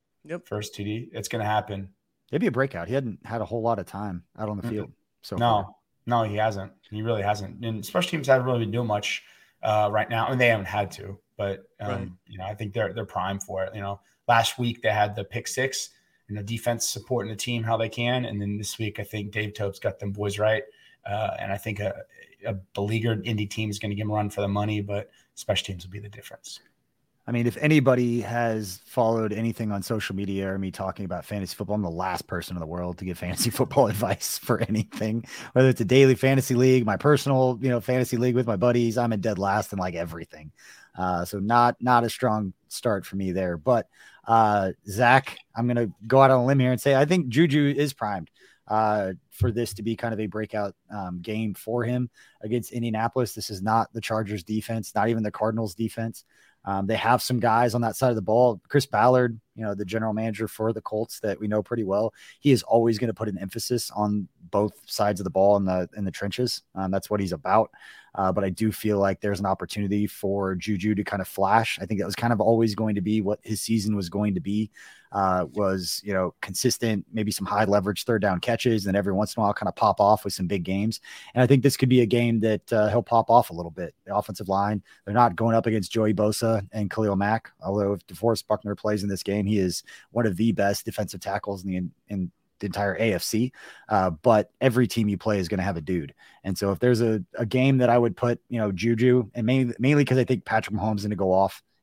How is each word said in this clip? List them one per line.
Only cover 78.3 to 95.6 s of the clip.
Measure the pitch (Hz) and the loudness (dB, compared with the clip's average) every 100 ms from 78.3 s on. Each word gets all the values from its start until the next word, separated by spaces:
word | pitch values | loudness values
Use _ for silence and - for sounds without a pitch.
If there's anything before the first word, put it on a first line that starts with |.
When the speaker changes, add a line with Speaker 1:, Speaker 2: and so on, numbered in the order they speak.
| 90 | 0
Speaker 3:
catches, | - 117 123 110 98 | 0 0 2 2 2
and | 98 | 0
every | 98 | 2
once | 95 107 - | 0 0 0
in | |
a | |
while | 104 | 0
kind | 104 98 | 0 -4
of | - | 2
pop | 107 95 | 4 6
off | 101 107 | 6 4
with | 101 | 2
some | - 87 | -4 -2
big | 98 | -2
games. | 87 95 110 - - - - | -2 -2 -2 -4 -10 -20 -4
And | 120 | 4
I | 127 | 6
think | 139 | 6
this | 139 - | 4 2
could | 127 | 4
be | 127 | 6
a | 113 | 6
game | 120 120 117 | 4 2 2
that, | 110 107 - | 2 0 0
uh, | 113 113 | 0 2
he'll | 117 | 2
pop | - 117 - | 2 2 6
off | 117 - | 6 4
a | |
little | 85 85 | -2 -10
bit. | 82 85 - | -8 -10 -12
The | - 101 | -4 -2
offensive | 104 98 95 | -2 -4 -2
line, | 95 101 107 - _ | 0 2 -2 -6 _
they're | - | -2
not | 107 120 85 | 4 4 4
going | 113 | 2
up | 113 113 | 2 2
against | 110 90 | 0 -2
Joey | 113 107 | 0 2
Bosa | 101 107 104 117 110 98 | 2 2 2 0 0 -2
and | 110 101 | -6 -4
Khalil | - 107 | 0 0
Mack, | 95 101 110 - _ | 2 2 0 -4 _
although | 85 101 101 | -4 0 0
if | 98 - | -2 -8
DeForest | 85 113 110 - | -2 0 0 0
Buckner | 107 101 | -4 -4
plays | 101 107 104 | -6 -2 -2
in | 101 | -2
this | 95 | -4
game, | - 104 98 | -2 -2 0
he | 104 | 2
is | 92 - - - _ | 0 -2 -10 -20 _
one | 110 113 | -2 -2
of | 87 | 0
the | 113 | 0
best | 104 101 101 | 2 0 0
defensive | - 107 98 92 | -4 -6 -6 -8
tackles | 101 101 - 98 | -6 -6 -6 -8
in | 95 | -6
the, | 92 | -4
in, | 87 - - | -6 -10 -8
in | 101 90 - _ _ | -6 -6 -8 _ _
the | 101 | -6
entire | 92 101 90 | -2 -2 0
A | 113 | 0
F | 90 | 0
C. | - 110 127 - - - - | -2 -2 -2 -4 -20 -18 0
Uh, | 107 92 | 2 2
but | 78 117 110 - - | 2 4 4 2 0
every | 131 117 120 | 2 4 2
team | 117 104 | 2 0
you | 95 | 0
play | 110 104 | 0 0
is | 87 | 0
gonna | 98 | -2